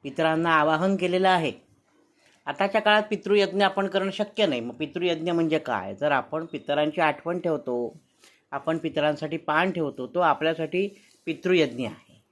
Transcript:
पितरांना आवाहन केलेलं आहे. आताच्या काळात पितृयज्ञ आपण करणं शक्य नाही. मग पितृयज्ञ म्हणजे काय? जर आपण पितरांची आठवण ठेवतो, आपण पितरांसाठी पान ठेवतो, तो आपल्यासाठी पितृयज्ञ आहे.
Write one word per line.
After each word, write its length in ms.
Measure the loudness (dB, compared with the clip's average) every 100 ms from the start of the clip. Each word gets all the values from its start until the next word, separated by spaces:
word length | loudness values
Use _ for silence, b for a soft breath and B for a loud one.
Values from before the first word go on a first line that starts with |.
पितरांना 500 | -10 0 2 2 4
आवाहन 420 | 4 4 2 2 0
केलेलं 340 | 0 2 4
आहे. 240 | 4 0 -6 _ _ _ _ _ b b b -10
आताच्या 360 | -4 0 0
काळात 220 | 4 2 2
पितृयज्ञ 560 | -6 2 2 2 2 2
आपण 220 | 2 -2
करणं 240 | 0 -2
शक्य 340 | -4 -6 0 0
नाही. 160 | 0
मग 120 | -6
पितृयज्ञ 580 | -8 -8 -2 -2 -2 -2
म्हणजे 280 | 0 2 0
काय? 360 | -2 -4 -4 -4
जर 160 | 0
आपण 340 | 0 0 -8 -8
पितरांची 560 | -12 -2 0 0 2
आठवण 380 | 0 0 -6 -4
ठेवतो, 600 | -2 -2 -2 -4 -4 -8 _ b b b b
आपण 260 | -8 -4 -4
पितरांसाठी 600 | -4 0 0 0 -6 -6
पान 340 | 0 0 2
ठेवतो, 360 | 0 -4 -6 -6
तो 120 | 0
आपल्यासाठी 800 | 2 2 0 -2 -4 -2 -4 -8 B B -10
पितृयज्ञ 640 | -6 2 2 2 -2 -8
आहे. 340 | -10 _ -20 _